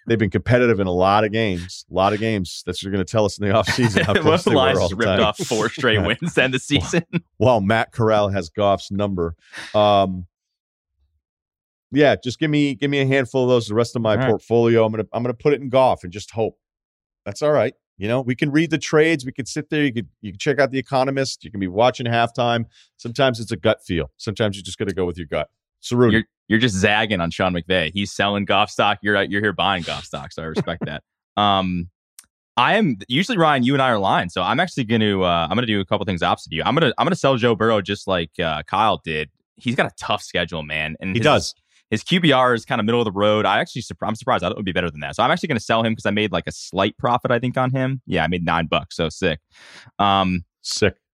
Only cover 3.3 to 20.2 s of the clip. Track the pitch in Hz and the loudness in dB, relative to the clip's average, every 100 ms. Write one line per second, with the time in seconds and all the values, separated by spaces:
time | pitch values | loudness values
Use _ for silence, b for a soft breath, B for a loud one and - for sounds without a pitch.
3.3 | - 101 107 98 - 117 92 165 196 151 | 0 0 0 0 0 0 2 2 2 4
4.3 | 170 - 123 131 95 90 95 110 92 107 | 2 2 2 4 2 0 0 0 2 0
5.3 | - - 110 107 - 127 107 90 117 180 | -2 -4 -2 -2 0 0 2 0 -2 -2
6.3 | - 131 131 - 143 - 170 - 175 - | 0 0 0 -2 -2 0 -4 -4 -6 -8
7.3 | - 113 117 98 113 - - 110 107 101 | 0 2 4 2 0 0 0 2 2 2
8.3 | 98 82 - 101 95 - 98 104 92 82 | -2 -6 -2 0 0 -2 -4 -4 -2 -4
9.3 | - B B B 107 104 101 98 92 90 | -6 B B B 2 4 4 2 -2 -12
10.3 | _ _ _ _ _ _ _ _ _ _ | _ _ _ _ _ _ _ _ _ _
11.3 | _ _ _ _ _ _ 131 143 104 127 | _ _ _ _ _ _ 2 4 2 -2
12.3 | - 156 147 143 131 143 143 135 139 123 | -4 0 2 2 0 -2 0 2 2 0
13.3 | 135 127 123 104 107 117 123 113 107 127 | 0 2 2 2 0 0 0 0 2 2
14.3 | 107 - 117 117 113 110 110 101 113 123 | 0 2 2 4 4 2 0 -6 -4 -4
15.3 | 120 151 139 135 131 127 92 87 98 - | -2 0 0 2 4 4 2 -4 -12 -10
16.3 | 113 107 - _ _ _ _ _ _ - | -4 -4 -4 _ _ _ _ _ _ -14
17.3 | - 151 143 113 - _ - 101 127 120 | -4 2 2 2 -2 _ -8 -4 -2 -2
18.3 | 123 151 147 165 156 - 156 160 160 127 | -2 0 2 0 -2 2 4 4 2 -4
19.3 | 131 120 156 147 151 147 117 - _ | -10 -8 -8 -4 -2 -2 -2 -8 _